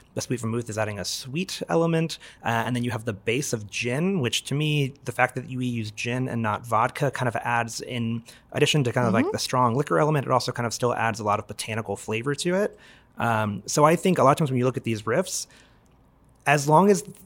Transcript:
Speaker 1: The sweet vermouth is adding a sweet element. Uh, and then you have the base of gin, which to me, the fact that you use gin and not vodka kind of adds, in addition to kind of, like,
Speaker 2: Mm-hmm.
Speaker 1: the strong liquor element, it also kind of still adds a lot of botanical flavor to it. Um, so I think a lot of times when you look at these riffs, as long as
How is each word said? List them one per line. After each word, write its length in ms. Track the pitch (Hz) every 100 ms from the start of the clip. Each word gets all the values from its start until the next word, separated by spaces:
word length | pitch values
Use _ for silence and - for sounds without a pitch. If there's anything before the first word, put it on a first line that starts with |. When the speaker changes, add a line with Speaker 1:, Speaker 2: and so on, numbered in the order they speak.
| -
Speaker 1:
The 60 | 127
sweet 200 | - 117
vermouth 280 | 113 117 113
is 80 | 104
adding 220 | 107 101
a 60 |
sweet 580 | 90 - 127 151 185 - -
element. 500 | 165 165 165 165 - - -
Uh, 200 | - 117 120
and 80 |
then 80 | 123
you 80 | 120
have 140 | 110
the 80 | 113
base 400 | 95 - 127 143
of 180 | 117 104
gin, 480 | - 117 131 185 196
which 240 | 117 - -
to 80 | 139
me, 380 | 151 147 135 -
the 80 | -
fact 240 | - 123 127
that 120 | 117
you 120 | 127
use 320 | 127 117 107
gin 360 | - 120 127 131
and 140 | 117
not 240 | 110 104 120
vodka 460 | 110 127 - 143
kind 160 | - 127
of 80 | -
adds, 440 | 120 117 113 -
in 440 | - 123 113 117 - - -
addition 320 | - 147 151
to 100 | 120
kind 140 | 127 123
of, 80 |
like, 100 | 233 349
Speaker 2:
Mm-hmm. 60 |
Speaker 1:
the 60 | -
strong 380 | - 127 123 123
liquor 240 | - 160
element, 260 | 151 147 131
it 60 |
also 180 | 127 -
kind 160 | 123 117
of 80 |
still 180 | - 120
adds 280 | 113 113 107
a 40 |
lot 140 | 104 104
of 80 | -
botanical 480 | - - 110 107
flavor 400 | 101 - 110 135
to 220 | 139 175 185
it. 200 | 220 - - - _ -
Um, 460 | 120 110 107 104 -
so 180 | 151
I 100 | 147
think 240 | 170 185 156
a 60 |
lot 80 | 127
of 60 | 151
times 120 | 147
when 80 | 127
you 60 |
look 120 | 127 123
at 60 |
these 200 | 113 110
riffs, 440 | 110 139 185 - - - _ _ _ _ _ _ _ _ 143
as 220 | 147 143
long 220 | 156 202
as 140 | 185 - -